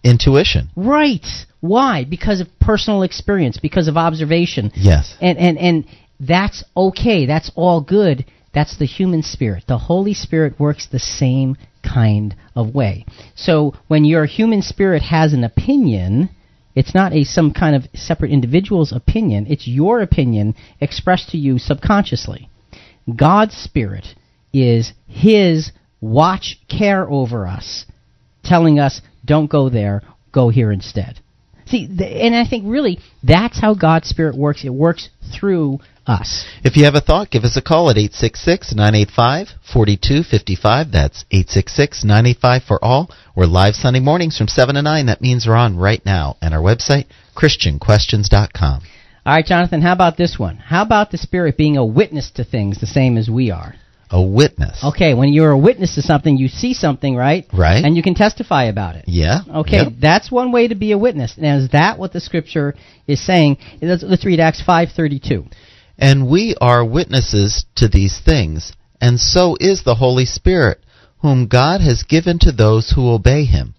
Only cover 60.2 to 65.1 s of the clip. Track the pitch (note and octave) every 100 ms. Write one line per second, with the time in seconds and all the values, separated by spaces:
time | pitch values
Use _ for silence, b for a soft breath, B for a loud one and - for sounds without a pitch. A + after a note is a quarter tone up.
60.2 | - B3 B3+ A#3+ A#3 G#3 G#3+ G3+ A#3+ D#3
61.2 | A#2 - D3+ C#3+ C3+ D3 F3+ A#3 F#3 F3
62.2 | - E3+ D#3 E3 C#3+ - b b - C#3+
63.2 | - F3+ D3 C#3 B B E3 F3 F#3+ F3+
64.2 | G3+ E3 D#3+ - - E3+ E3+ - D#3